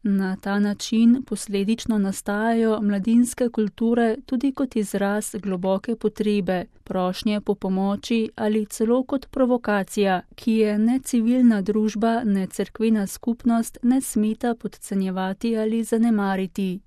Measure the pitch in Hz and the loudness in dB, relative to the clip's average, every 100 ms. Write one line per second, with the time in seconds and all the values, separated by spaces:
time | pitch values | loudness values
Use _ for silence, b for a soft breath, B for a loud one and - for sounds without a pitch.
0 | 214 196 190 190 196 202 202 202 - 220 | 0 0 0 -4 -2 0 0 -2 -2 4
1 | 233 247 - 208 - 202 196 233 - 214 | 6 4 0 -8 -4 -2 0 -2 0 0
2 | 196 196 - 202 226 226 226 214 208 202 | 0 -4 -4 -2 0 2 2 2 0 0
3 | 196 233 240 - 240 233 214 - 226 233 | 2 4 4 0 -2 0 -4 0 0 2
4 | 233 226 - 254 277 269 262 226 202 202 | 2 0 -4 -2 -2 -2 -2 -2 -2 -2
5 | 202 208 214 208 190 185 190 190 - 226 | -2 -2 -4 -8 -4 -2 0 -2 -2 -2
6 | 214 - 208 208 180 185 - _ - 185 | -2 0 0 0 0 -4 -6 _ -8 -2
7 | 180 185 220 208 202 202 196 190 196 202 | -2 -2 -2 -2 -2 -4 -2 -2 -2 -2
8 | - 233 220 - 214 214 208 - 226 247 | -2 -2 -2 -2 -2 0 -2 -2 2 2
9 | 254 277 - - 254 247 233 208 190 - | 0 -4 -6 -2 0 2 0 -2 -2 -2
10 | 196 185 - - - 220 214 208 220 262 | 0 0 -4 -6 -2 2 2 2 2 0
11 | - 240 226 254 247 214 196 214 214 208 | 0 0 2 4 4 4 0 0 0 0
12 | 226 226 233 196 185 - 196 - 220 220 | 0 0 0 0 -2 -4 -8 -2 2 2
13 | 196 - - 233 - 233 226 - 240 262 | 0 -6 -4 -2 0 0 -2 -2 0 2
14 | 262 - 214 220 240 233 208 - - 196 | 0 0 0 0 -4 -4 -8 -12 -6 -2
15 | 190 185 190 196 233 226 220 226 220 226 | -2 -2 -4 -2 -2 0 0 -2 0 2
16 | 233 214 196 190 190 - 190 185 | 4 2 2 0 -2 -2 -4 -4